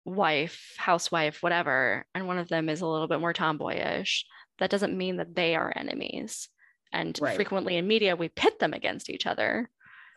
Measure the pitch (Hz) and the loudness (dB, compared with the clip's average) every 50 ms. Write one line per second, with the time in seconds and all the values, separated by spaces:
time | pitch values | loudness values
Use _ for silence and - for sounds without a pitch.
0 | _ - 185 202 196 160 156 139 151 170 - - - - - - - 196 175 170 | _ -6 0 2 2 4 4 2 2 0 -4 -10 -16 -18 -10 -4 2 2 2 2
1 | - - 180 165 156 151 151 - - 175 175 170 170 143 131 131 131 117 98 123 | 2 0 2 2 2 2 0 0 0 2 2 2 2 2 4 4 4 4 2 0
2 | - - _ 180 190 180 180 180 170 175 170 160 160 160 156 165 185 165 160 156 | -2 -6 _ -6 -4 -2 -2 -2 -2 0 0 0 2 0 0 0 0 0 0 0
3 | 160 - - 151 165 170 170 - 170 160 156 147 - - - - - - - - | 0 0 0 0 2 0 0 2 2 0 0 0 -2 -4 -2 -2 -2 0 -2 -2
4 | 196 - - - - - - - - _ _ - 190 190 202 196 202 - - 190 | -2 -2 -2 -2 -4 -6 -14 -20 -20 _ _ -2 0 2 2 2 2 0 0 -2
5 | 185 185 185 175 165 170 165 185 175 165 165 160 - - - - - - - - | -2 -2 -2 -4 -6 -4 -2 0 0 2 2 2 0 -2 -2 -4 -4 -4 -4 -4
6 | - - - - - 220 - - - - _ _ - _ _ _ _ _ - - | -6 -6 -6 -8 -8 -8 -8 -10 -12 -14 _ _ -20 _ _ _ _ _ -4 -4
7 | 170 165 156 - 147 131 - - 202 - 196 190 - 185 180 170 175 196 220 220 | -4 -4 -4 -2 -2 -2 0 0 -2 0 0 -2 -2 0 0 0 2 2 2 4
8 | 208 190 175 170 170 160 - - - 440 - - - 160 - - - - - - | 4 4 2 2 -2 -4 -2 2 2 2 4 4 0 0 0 -2 -4 -4 -4 -4
9 | - - - - - - - - 107 - - 214 240 - - _ _ - - - | -8 -10 -8 -4 -2 -2 0 0 0 0 2 0 -2 -4 -8 _ _ -20 -20 -20
10 | - - - | -20 -16 -12